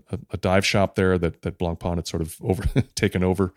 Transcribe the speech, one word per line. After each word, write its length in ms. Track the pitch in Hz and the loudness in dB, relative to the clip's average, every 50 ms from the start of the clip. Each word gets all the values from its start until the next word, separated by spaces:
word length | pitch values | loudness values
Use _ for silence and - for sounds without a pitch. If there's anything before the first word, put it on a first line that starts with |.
| - - | -8 -10
a, 100 | - 110 - - | -10 -10 -10 -10
a 60 | - | -8
dive 280 | 98 - 95 92 98 101 | -4 0 2 2 4 4
shop 300 | - - 107 98 92 - | 4 2 2 2 2 2
there 220 | - 95 92 92 | 2 2 2 2
that, 240 | 90 85 80 78 - - | 2 0 -2 -4 -4 -8
that 160 | 87 82 - | -8 -4 -2
Blancpain 380 | 92 85 85 - - 90 87 | -4 -4 -4 -4 -4 -4 -4
had 100 | 85 78 | -4 -4
sort 140 | - - 85 | -6 -4 -6
of 160 | 80 78 - - | -6 -6 -8 -8
over, 220 | - 113 95 - - - - 139 | -2 -2 -2 0 0 0 0 0
<laughs> 140 | - - - | -2 -2 -2
taken 280 | - - 98 - 95 90 | -2 -2 0 0 2 2
over 300 | 92 92 90 95 90 - | 2 2 2 0 -2 -2